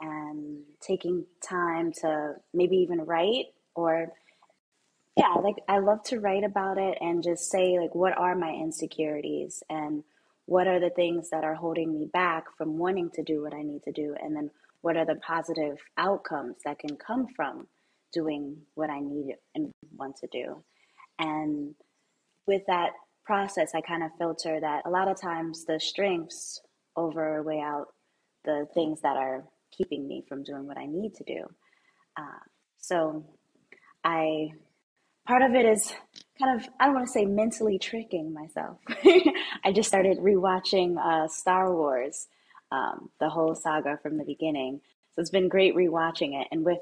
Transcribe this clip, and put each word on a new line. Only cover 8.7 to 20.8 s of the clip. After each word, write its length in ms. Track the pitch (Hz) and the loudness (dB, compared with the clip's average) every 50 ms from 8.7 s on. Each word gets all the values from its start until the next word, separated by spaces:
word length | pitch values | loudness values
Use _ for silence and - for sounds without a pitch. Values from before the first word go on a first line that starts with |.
| 156 - 160 156 - - 156 151 151 147 147 151 151 147 151 151 - - - _ | -4 -6 -8 -8 -4 -4 -2 -2 -2 -4 -4 -4 -4 -4 -6 -6 -10 -14 -10 _
and 320 | 156 156 151 151 156 151 151 - _ _ _ _ _ _ _ | -6 -6 -4 -4 -4 -6 -6 -10 _ _ _ _ _ _ _
what 200 | - 175 180 180 | 2 2 4 4
are 140 | 190 185 180 | 6 4 4
the 100 | 175 175 | 2 2
things 400 | 175 - 175 170 170 170 165 - | 2 2 0 0 0 -2 -4 -4
that 140 | - 156 160 | -4 -2 -2
are 100 | 156 160 | -2 -2
holding 380 | 160 170 165 160 165 160 160 156 | -2 -4 -4 -2 -2 -2 -2 -2
me 140 | 151 151 | -4 -4
back 400 | 151 - 180 180 175 165 160 160 - - _ | -2 0 0 2 2 0 -2 -4 -8 -10 _
from 200 | 156 156 156 160 | -6 -4 -2 -2
wanting 320 | 170 185 190 190 175 165 - | -2 0 0 -2 -2 -4 -4
to 100 | - 156 | -6 -4
do 200 | 160 156 147 147 | -2 -2 -2 -2
what 120 | 151 147 | -6 -8
I 80 | 147 151 | -8 -8
need 220 | 147 147 147 - | -8 -8 -8 -10
to 80 | - 143 | -10 -6
do? 240 | - 147 147 147 - | -6 -6 -6 -6 -8
And 140 | - 147 156 | -6 -6 -6
then 160 | 151 147 147 - _ _ _ _ _ | -6 -6 -8 -10 _ _ _ _ _
what 160 | - 170 160 | -2 0 0
are 100 | 165 160 | 2 2
the 100 | 160 156 | 0 0
positive 640 | - - - 165 165 160 - 160 156 156 147 143 147 - - _ | -4 -2 -4 -4 -2 -2 -4 -2 -2 -2 -2 -4 -6 -14 -8 _
outcomes 600 | - 170 190 202 - - - 165 143 - 123 120 - - | 0 2 2 2 0 -2 -6 -6 -6 -6 -8 -10 -8 -8
that 160 | 147 147 - | -8 -8 -6
can 160 | - 147 147 | -8 -8 -8
come 320 | 143 - - 220 262 254 - | -10 -8 -4 -4 -2 -4 -4
from 400 | - - 151 135 123 131 - - _ _ _ _ _ _ _ _ - | -4 -6 -6 -6 -6 -10 -16 -18 _ _ _ _ _ _ _ _ -4
doing 540 | 170 156 156 151 143 147 139 147 156 151 _ _ | -2 -2 -2 -2 -4 -6 -8 -10 -14 -18 _ _
what 160 | 151 156 156 | -6 -4 -4
I 80 | 147 143 | -4 -6
need 360 | 143 143 143 147 143 135 120 - _ _ _ | -6 -6 -6 -6 -6 -6 -8 -10 _ _ _
and 160 | 156 151 143 - _ - 151 151 | -6 -6 -6 -6 _ -20 -20 -14
want 200 | - 135 135 135 | -12 -12 -12 -10
to 100 | - - | -12 -12
do?" 380 | - - 123 - - 151 151 - _ _ _ | -8 -8 -8 -6 -8 -10 -12 -16 _ _ _